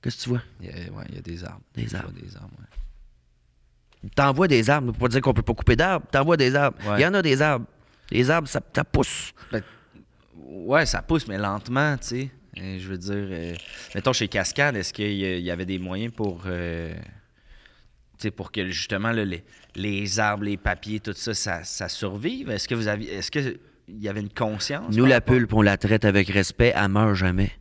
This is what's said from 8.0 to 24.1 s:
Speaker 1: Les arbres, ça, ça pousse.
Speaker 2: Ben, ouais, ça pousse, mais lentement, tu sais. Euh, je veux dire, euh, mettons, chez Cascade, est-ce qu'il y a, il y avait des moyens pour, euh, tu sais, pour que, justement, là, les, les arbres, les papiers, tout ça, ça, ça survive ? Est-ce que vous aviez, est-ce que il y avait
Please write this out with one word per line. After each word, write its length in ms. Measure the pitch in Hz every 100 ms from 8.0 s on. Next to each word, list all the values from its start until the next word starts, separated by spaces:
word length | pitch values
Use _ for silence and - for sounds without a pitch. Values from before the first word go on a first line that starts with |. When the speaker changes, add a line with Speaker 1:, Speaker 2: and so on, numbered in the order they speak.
| -
Speaker 1:
Les 180 | 110 127
arbres, 180 | 156 143
ça, 100 | 139 - -
ça 80 |
pousse. 480 | 139 139 131 - - - -
Speaker 2:
Ben, 120 | 113 - - _ - _ _ _ -
ouais, 500 | 65 87 87 143 156
ça 160 | 90
pousse, 240 | - 160 123
mais 100 | 98
lentement, 600 | 104 101 107 127 151 135
tu 100 | -
sais. 220 | 123 135 - _ -
Euh, 180 | 95 92
je 80 | 95
veux 80 | 95
dire, 160 | 92 101
euh, 400 | 98 87 85 85 - - - -
mettons, 180 | 131
chez 140 | 127 104
Cascade, 480 | 104 92 - 143 113
est-ce 180 | 92
qu'il 200 | - 104
y 120 | 98 95
a, 120 | 90
il 60 |
y 60 | 87
avait 160 | 87 92
des 140 | 95
moyens 340 | 92 92 117
pour, 300 | 113 104 87 92
euh, 480 | 87 87 82 82
tu 1300 | 80 78 - _ _ _ - _ _ _ _ _ _
sais, 80 | 107
pour 200 | - 92
que, 160 | 107 92
justement, 420 | 82 - 98 110
là, 120 | 117 101
les, 180 | 87 - _ _ -
les 440 | 104 98 101 95
arbres, 240 | 107 104
les 140 | 104 98
papiers, 420 | 107 90 104 107
tout 140 | 107 98
ça, 180 | -
ça, 300 | 104 - 85
ça 240 | - - 90
survive ? 640 | - 101 101 143 262 269
Est-ce 160 | 101 -
que 80 | 117
vous 120 | 107
aviez, 240 | 104 110
est-ce 180 | 95 95
que 260 | 147 135 - _ _ -
il 140 | 104
y 80 |
avait 100 | 104